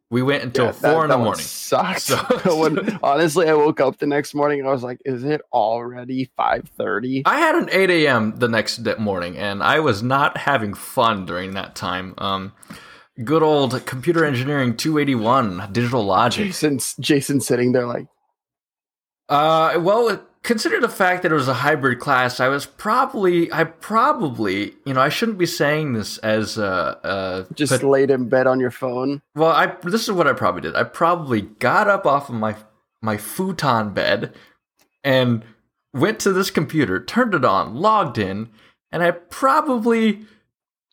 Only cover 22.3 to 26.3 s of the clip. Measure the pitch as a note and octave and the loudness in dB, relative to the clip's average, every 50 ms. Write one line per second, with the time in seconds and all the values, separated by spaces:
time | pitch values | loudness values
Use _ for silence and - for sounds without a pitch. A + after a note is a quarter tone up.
22.3 | B2 - B2+ C3 C#3 C#3+ C#3 - - - - G#3 A3 B3+ C4+ C#4 - A3 G3 F3+ | 0 0 0 0 0 0 -4 -8 -14 -8 -4 -2 0 0 0 0 -2 0 2 2
23.3 | F3 E3+ E3+ - - D3+ E3 D#3 - - - - G#3 A3 B3 D4 D4 C#4 G3 C#3+ | 2 2 2 0 0 -2 -2 -2 -4 -12 -8 -2 0 2 2 2 2 0 -2 -4
24.3 | A#2+ A2+ A2 G2 F#2+ G2+ G#2+ - - _ - C#3 C3 C3 C3 D3+ - - A#3 A3+ | -2 -2 -2 -2 0 -2 -4 -6 -8 _ -8 -2 0 2 2 2 2 0 -2 -2
25.3 | A3 F3+ F3 D#3+ - - D#3+ C#3+ D3+ D#3 D#3 C#3+ A#2+ A2 F#2+ - - - - A2 | 0 0 -2 -2 0 0 0 0 0 0 -2 -2 -2 -4 -4 -6 -8 -6 -2 0